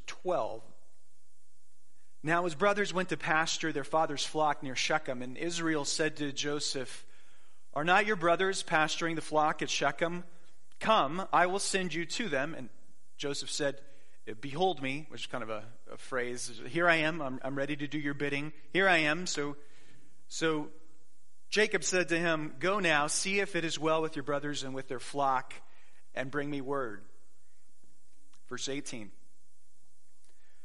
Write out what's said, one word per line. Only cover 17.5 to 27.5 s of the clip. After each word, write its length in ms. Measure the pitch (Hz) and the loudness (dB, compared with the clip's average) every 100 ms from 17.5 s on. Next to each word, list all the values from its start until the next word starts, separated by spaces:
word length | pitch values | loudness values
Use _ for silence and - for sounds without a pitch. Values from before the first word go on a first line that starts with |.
| 139 | -2
ready 200 | 139 143 | -2 -2
to 120 | 143 | -2
do 120 | 151 | 0
your 160 | 143 139 | 0 0
bidding. 360 | 143 139 151 - - | 0 0 -2 -4 0
Here 160 | 170 190 | 4 6
I 80 | 165 | 6
am." 280 | 151 165 180 | 6 2 0
So, 300 | - 143 139 - - - - - - - | 0 -2 -2 -6 -6 -6 -6 -6 -6 -6
so 420 | - 160 151 - - - - - - - - - | 0 2 2 -2 -4 -6 -6 -6 -6 -6 -6 0
Jacob 320 | 202 208 196 | 2 4 2
said 260 | - 185 170 | 2 2 4
to 80 | 165 | 4
him, 380 | 170 156 151 135 | 4 2 0 0
"Go 200 | 175 208 | 2 4
now, 260 | 170 147 151 | 6 6 4
see 340 | - 190 202 | 0 0 0
if 140 | 196 175 | 0 0
it 80 | |
is 140 | 160 156 | 0 0
well 240 | 160 160 | 2 4
with 140 | 156 147 | 2 -2
your 80 | |
brothers 400 | 139 143 147 139 | -2 -2 -2 -4
and 100 | 131 | -4
with 140 | 135 135 | -4 -4
their 120 | 123 | -4
flock, 540 | - 143 135 131 - - - - - - - - | -2 0 2 2 0 -6 -6 -6 -6 -6 -6 -4
and 160 | 131 | -2
bring 180 | 147 143 | -2 -2
me 120 | 143 | -2
word." 420 | 131 139 120 101 95 - - - - | -2 -2 -2 -4 -6 -6 -6 -6 -6